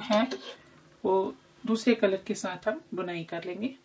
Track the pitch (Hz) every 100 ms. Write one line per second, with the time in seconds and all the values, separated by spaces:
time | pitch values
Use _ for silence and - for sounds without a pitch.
0 | - 214 254 - - - - - - -
1 | 202 190 196 - _ - 226 220 - 220
2 | 202 190 - 202 190 180 214 220 - -
3 | 175 170 165 170 180 180 254 -